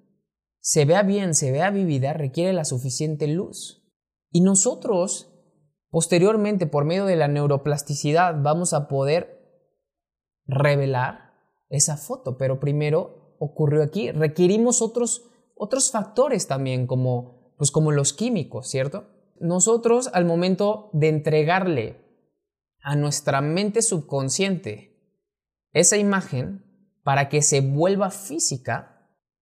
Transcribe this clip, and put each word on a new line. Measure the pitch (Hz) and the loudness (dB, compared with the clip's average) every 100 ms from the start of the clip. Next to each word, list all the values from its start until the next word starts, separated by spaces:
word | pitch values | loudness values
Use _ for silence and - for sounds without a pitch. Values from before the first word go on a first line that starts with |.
| _ _ _ _ _ _ | _ _ _ _ _ _
se | - 160 | 0 2
vea | 143 185 | 4 4
bien, | 196 202 190 | 4 0 0
se | 151 139 | -2 0
vea | 135 185 | 0 0
vívida, | 202 180 135 135 | 0 0 0 -2
requiere | 156 139 165 180 | -2 -4 -2 0
la | 185 | -2
suficiente | 151 127 131 123 156 151 151 | -2 -4 -4 -4 -4 -2 -2
luz. | 165 214 - - - _ _ _ _ _ | -2 -6 -12 -16 -18 _ _ _ _ _
Y | 175 | 4
nosotros, | 190 196 247 302 - 185 190 - - _ _ _ _ _ _ | 4 4 2 0 -2 0 0 -6 -12 _ _ _ _ _ _
posteriormente, | 165 - 175 190 220 208 202 160 | -2 2 4 4 4 0 0 0
por | 151 | 0
medio | 143 185 | 0 0
de | 196 170 | 2 2
la | 143 | 2
neuroplasticidad, | 147 143 139 147 143 - 143 147 160 180 156 | 2 0 0 0 -4 -4 -4 0 2 2 2
vamos | 147 165 175 | 0 0 0
a | 151 147 | -2 -2
poder | 139 135 165 - - _ _ _ _ _ _ _ _ _ _ - | -2 0 0 -2 -14 _ _ _ _ _ _ _ _ _ _ -4
revelar | 135 147 143 135 127 127 - _ _ _ _ _ | 0 2 2 0 -2 -4 -8 _ _ _ _ _
esa | - - 147 | -2 -2 -2
foto. | - 277 131 127 | -8 -10 -10 -4
Pero | 131 131 | -4 -2
primero | 147 147 151 156 - - _ _ | -2 -2 0 -2 -2 -12 _ _
ocurrió | 147 - 151 151 | -8 -2 2 2
aquí. | 147 202 240 | 0 -2 -4
Requerimos | 151 156 147 180 214 240 240 | -2 -2 2 4 4 2 2
otros, | 226 233 240 - - _ _ | -2 -2 -4 -4 -12 _ _
otros | - 208 269 - | -12 -4 -2 -2
factores | 226 196 - 285 226 - | -2 -2 0 0 0 -2
también, | 135 135 127 123 | -4 -2 -2 -2
como, | 127 127 123 123 - _ - | 0 0 -2 -6 -18 _ -4
pues, | 143 | 0
como | 160 156 | 2 2
los | 147 139 | 2 0
químicos, | - 233 214 123 110 - | -2 -2 -2 -4 -10 -6
¿cierto? | 131 135 196 - _ _ _ | -4 -4 -8 -14 _ _ _
Nosotros, | 165 180 202 233 226 240 247 | -2 0 2 2 2 2 0
al | 180 | 0
momento | 175 170 180 185 202 208 - | 2 2 0 2 0 -2 -4
de | 151 156 | 0 2
entregarle | 156 151 151 151 185 185 143 110 - _ _ _ _ _ _ _ _ | 2 2 2 2 0 0 -2 -4 -12 _ _ _ _ _ _ _ _
a | 143 147 | -4 -2
nuestra | 147 143 - 139 | 0 -2 -2 0
mente | 147 170 208 220 | 0 -2 0 0
subconsciente | 226 175 - 139 135 - 196 185 113 104 - _ _ _ _ _ _ _ _ | 0 -2 -2 -4 -2 -2 -2 -2 -6 -12 -18 _ _ _ _ _ _ _ _
esa | - 175 208 | 2 4 4
imagen | 202 196 - 127 143 196 - _ _ _ | 2 0 -2 -6 -6 -10 -18 _ _ _
para | - 139 139 | 0 0 2
que | 147 | 0
se | 143 143 | 2 2
vuelva | 135 143 175 196 196 | 2 2 2 2 -2
física, | - - 311 - 131 - 117 - _ _ _ _ _ | -6 -10 -4 -4 -4 -6 -8 -10 _ _ _ _ _